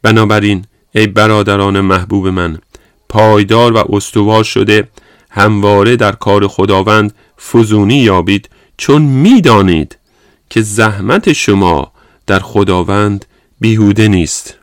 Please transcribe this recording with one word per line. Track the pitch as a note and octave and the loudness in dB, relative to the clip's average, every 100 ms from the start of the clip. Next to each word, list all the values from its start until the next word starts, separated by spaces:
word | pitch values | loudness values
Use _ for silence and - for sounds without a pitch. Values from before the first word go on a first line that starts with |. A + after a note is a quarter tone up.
بنابراین | A2 A2 G#2+ G#2+ G#2 G2 F#2+ _ _ A2 | 0 0 2 0 0 -2 -6 _ _ -4
ای | G#2+ | -2
برادران | G2+ G#2+ G#2+ G2+ G2+ G2 G2 | 0 0 0 0 -2 0 -2
محبوب | G2 F#2 F2+ G2+ F#2+ | 0 -2 -2 -4 -4
من، | F#2 E2+ D#2+ _ - _ _ _ | -4 -6 -8 _ -20 _ _ _
پایدار | A2 A2 G#2+ G2+ A2+ A#2+ | 0 2 2 2 2 2
و | A2+ - G2+ | 0 -2 -4
استوار | - A2 G#2 A2 | -4 -2 0 0
شده | A2 G#2 G#2 G#2+ G2+ _ _ _ _ | 0 -2 0 0 -2 _ _ _ _
همواره | - G2+ G#2 G2+ G2+ G#2 A#2+ | -2 0 0 2 2 2 0
در | G#2+ | -2
کار | G2 - G2+ G2 | -2 -2 0 0
خداوند | - G2 F#2+ G2 G#2+ G#2 _ _ _ - | -2 0 0 2 0 0 _ _ _ -2
فزونی | A#2 A2 G#2+ G2+ C#3 | 0 2 2 2 2
یابید، | A#2+ F#2 F2 G2+ - _ _ - | 2 0 0 -4 -6 _ _ -12
چون | - D3 | 0 2
می‌دانید | D3 C3 F3+ B3+ D3 G#2+ G2 E2 D2 - _ _ _ _ _ | 2 2 4 4 4 2 2 0 -4 -12 _ _ _ _ _
که | - | -6
زحمت | G#2+ G#2 A2 G2+ G2 F3+ G#3+ | -4 -2 -2 -2 -2 -2 0
شما | D3+ - G2 F#2 D2+ - _ _ _ - | -2 0 0 2 -2 -4 _ _ _ -4
در | F#2+ | -4
خداوند | G2 G#2 G2+ F2+ F2 G2+ G#2 G2+ - _ _ _ | -2 -2 0 -2 -2 -2 -2 -4 -10 _ _ _
بیهوده | A2+ A2 G#2 G#2 G#2+ | -2 0 0 2 0
نیست. | F#2+ D#2 - - - | 0 -2 -6 -14 -20